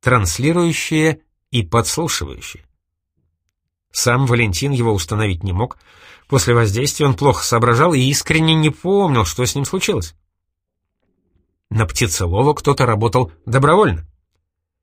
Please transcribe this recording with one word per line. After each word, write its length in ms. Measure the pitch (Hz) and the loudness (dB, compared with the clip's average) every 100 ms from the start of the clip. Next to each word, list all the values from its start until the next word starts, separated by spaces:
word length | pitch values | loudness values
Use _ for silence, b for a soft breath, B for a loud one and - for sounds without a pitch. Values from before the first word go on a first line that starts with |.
транслирующее 1200 | - 123 92 - 139 170 170 151 - 156 160 - _ _ _ | 0 2 0 -2 0 0 0 -2 -4 0 0 -2 _ _ _
и 140 | 123 | -4
подслушивающее. 1000 | 90 117 110 - 165 - 71 60 - - - _ _ _ _ _ _ _ _ _ _ _ _ | 0 0 0 -2 -4 -4 -8 -12 -16 -18 -20 _ _ _ _ _ _ _ _ _ _ _ _
Сам 340 | - 123 123 135 | -4 0 2 2
Валентин 440 | 120 113 87 139 | 2 0 -2 -2
его 220 | 135 117 | 0 0
установить 500 | 104 - 107 107 87 | -2 -2 -4 -2 -2
не 100 | 98 | -4
мог. 260 | 90 123 - B B B B B | -4 -4 -8 B B B B B
После 260 | 135 - | 0 2
воздействия 520 | 120 113 104 139 - 147 | 2 2 0 -2 0 0
он 80 | |
плохо 300 | 123 139 - | 2 2 2
соображал 480 | - 117 117 117 170 | 0 0 2 4 2
и 60 | 147 | 2
искренне 560 | 131 143 - 156 160 | 2 0 0 0 2
не 160 | 160 156 | 2 2
помнил, 540 | 139 175 202 190 127 | 0 0 2 2 2
что 200 | 98 - | 0 -2
с 120 | 123 143 | -4 -2
ним 80 | |
случилось. 500 | 139 - - 160 85 - _ _ _ _ _ _ _ _ _ _ _ _ _ _ - | -4 -4 -2 -2 -4 -12 _ _ _ _ _ _ _ _ _ _ _ _ _ _ -6
На 160 | 110 113 | -2 -2
Птицелова 680 | - 120 - 87 92 139 | -2 -4 -2 -2 0 0
кто-то 320 | 147 - 139 123 | 0 0 0 0
работал 460 | 107 113 127 127 B - | 0 0 0 -2 B -2
добровольно. 600 | 127 143 180 196 82 - _ _ _ _ _ _ _ | 0 4 4 2 0 -8 _ _ _ _ _ _ _